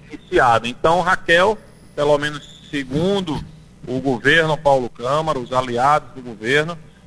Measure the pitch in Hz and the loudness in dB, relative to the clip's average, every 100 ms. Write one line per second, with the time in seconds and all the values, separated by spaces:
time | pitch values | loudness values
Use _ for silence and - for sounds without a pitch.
0 | - 147 - 175 127 113 117 127 160 175 | -20 -18 -2 2 4 4 0 -2 0 2
1 | 175 185 - 170 202 208 - - - - | 0 -2 2 2 2 0 -8 -20 -12 -2
2 | 147 147 147 147 - - - 147 127 143 | 0 2 0 -8 -14 -20 -10 -8 -4 -2
3 | 180 202 170 135 - - - - - 131 | 0 -2 -2 -6 -8 -18 -20 -16 -8 -4
4 | 135 117 131 165 156 151 143 135 120 - | -2 0 4 4 2 2 2 2 0 -6
5 | 123 151 160 135 117 127 127 120 139 151 | -2 -2 0 -4 -2 -2 -2 0 2 2
6 | - - 123 104 113 147 160 165 - - | -2 -16 -14 -8 0 0 0 -6 -16 -20